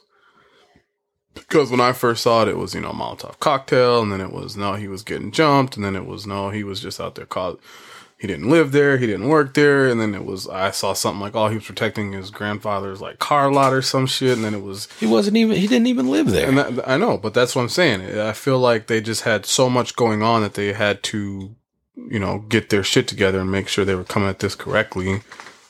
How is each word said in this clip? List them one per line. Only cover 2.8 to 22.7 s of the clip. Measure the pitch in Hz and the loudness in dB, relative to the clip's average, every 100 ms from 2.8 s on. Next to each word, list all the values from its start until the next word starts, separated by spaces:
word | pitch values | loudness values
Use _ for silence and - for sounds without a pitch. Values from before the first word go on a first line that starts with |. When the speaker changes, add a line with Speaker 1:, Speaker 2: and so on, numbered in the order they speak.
Speaker 1:
know, | - | -8
Molotov | - 58 - - - | -6 -8 -8 -14 -4
cocktail, | 156 139 - 135 123 120 | 0 0 0 2 4 4
and | 107 | 0
then | 95 | -2
it | 95 | -6
was, | 90 92 101 | -10 -10 -6
no, | 101 | -4
he | 98 101 | -4 -8
was | 95 | -10
getting | - 78 101 | -8 -8 -6
jumped, | - 156 139 127 - | 0 2 4 0 -2
and | |
then | 98 | -4
it | 95 90 | -4 -8
was, | 95 101 | -12 -8
no, | 98 98 | -6 -6
he | 104 | -6
was | 101 95 | -8 -8
just | 95 - | -10 -10
out | 87 | -10
there | - - | -10 -10
cause | 98 90 85 - - - - - - | -6 -6 -8 -16 -20 -20 -20 -20 -10
he | 98 | -8
didn't | 82 98 | -4 2
live | 165 147 | 4 4
there, | 143 143 135 | 2 4 2
he | 120 | 0
didn't | 92 120 | 0 2
work | 156 135 | 2 2
there, | 147 147 139 131 | 4 4 4 4
and | 117 | 2
then | 107 | 0
it | 98 | -4
was, | - 95 - | -6 -8 -8
I | 95 95 | -2 -2
saw | - 101 | -2 -2
something | 92 110 95 | -2 -2 -4
like, | 101 113 | -6 -2
oh, | 107 | 0
he | 110 | -2
was | - | -8
protecting | 98 113 110 101 | -4 -4 -2 -6
his | 98 92 | -8 -12
grandfather's, | - 104 101 104 101 98 98 | -8 -6 -4 -4 -4 -6 -10
like, | 98 - | -12 -8
car | - 147 139 | 0 2 4
lot | 139 135 | 4 4
or | 131 | 2
some | 131 135 131 | 0 0 0
shit, | - 131 | 0 0
and | 120 107 | 2 -2
then | |
it | 104 | -6
was | 98 98 - - | -8 -12 -12 -2
Speaker 2:
He | |
wasn't | 220 226 202 220 | 2 4 4 4
even, | 226 202 | 4 2
he | 202 | 2
didn't | 247 240 | 4 4
even | 247 254 | 2 2
live | 294 262 | 2 4
there. | 107 - | 2 4
Speaker 1:
And | 135 | 2
that, | 135 123 - | 2 -2 0
I | 131 | 2
know, | 226 95 | 2 0
but | 107 | 0
that's | 123 123 | 2 2
what | 135 | 2
I'm | 120 | 0
saying. | - 170 98 95 107 | 2 2 2 -2 -4
I | 110 | -4
feel | 107 - 131 | -2 0 2
like | 123 113 - | 4 2 2
they | 113 | -2
just | 110 110 | 0 -4
had | 120 104 | 0 0
so | - - 127 | 0 0 2
much | 123 113 | 2 0
going | - 117 107 | 0 2 2
on | 113 113 | 2 2
that | 104 | 0
they | - 101 | -2 -4
had | 104 104 101 | 0 0 0
to, | - 107 101 98 98 113 _ _ _ - | -4 -4 -6 -8 -12 -16 _ _ _ -18
you | 247 110 | -6 -4
know, | 95 95 | -2 -4
get | 107 110 - | 0 -2 2